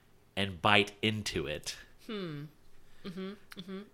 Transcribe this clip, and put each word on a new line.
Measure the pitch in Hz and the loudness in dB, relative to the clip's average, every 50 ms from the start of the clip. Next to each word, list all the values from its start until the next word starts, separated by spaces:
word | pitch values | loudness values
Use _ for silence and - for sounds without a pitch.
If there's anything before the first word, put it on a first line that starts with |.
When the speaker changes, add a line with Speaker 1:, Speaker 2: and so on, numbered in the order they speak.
| _ _ - _ _ _ _ | _ _ -20 _ _ _ _
Speaker 1:
and | 95 101 98 92 80 | -2 -2 -2 -2 2
bite | - 107 104 104 101 - - - | 6 8 8 8 8 6 2 0
into | - 110 110 107 101 - - 90 71 | 0 0 0 0 -4 -2 -2 -2 -2
it. | 71 76 - - - - - - - - - - | -2 -4 -6 -6 -10 -12 -12 -16 -20 -20 -18 -12
Speaker 2:
Hmm. | - 220 202 185 165 151 143 147 151 - - - - - - - - - - - | -10 -8 -6 -6 -8 -8 -10 -12 -14 -16 -20 -20 -20 -18 -18 -18 -18 -18 -14 -12
Mm-hmm. | 202 165 185 190 190 208 - - - - 202 | -12 -10 -8 -10 -10 -10 -14 -18 -18 -16 -16
Mm-hmm. | 175 196 190 190 202 - | -12 -12 -12 -12 -12 -14